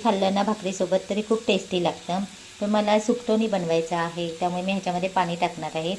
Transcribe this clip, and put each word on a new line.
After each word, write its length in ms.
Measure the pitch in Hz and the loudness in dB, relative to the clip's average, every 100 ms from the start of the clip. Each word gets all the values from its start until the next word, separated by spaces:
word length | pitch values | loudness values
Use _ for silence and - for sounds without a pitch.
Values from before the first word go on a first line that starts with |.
खाल्लं 300 | 233 190 190 | 2 2 2
ना 80 | 196 | 2
भाकरीसोबत, 640 | 202 214 180 190 180 185 - | 0 0 -2 -2 0 0 0
तरी 120 | 202 | -2
खूप 240 | 214 226 226 | 0 0 2
टेस्टी 360 | 190 - 185 | 0 0 0
लागतं. 380 | 165 - - 180 202 - - - | 0 -2 -4 -4 -4 -8 -16 -6
पण 100 | 208 | 0
मला 280 | 214 208 214 | 2 4 4
सुकटवणी 460 | 214 226 - 220 220 | 4 0 2 2 2
बनवायचं 500 | 196 170 165 165 170 | 0 2 2 2 0
आहे, 340 | 170 170 170 165 | -2 -2 -6 -2
त्यामुळे 220 | 180 180 | -2 -2
मी 100 | 190 | -2
ह्याच्यामध्ये 360 | 196 185 175 185 | -2 0 -2 0
पाणी 280 | 185 170 170 | 0 0 0
टाकणार 400 | 175 160 156 165 | -2 -2 -6 -4
आहे. 180 | 165 | -4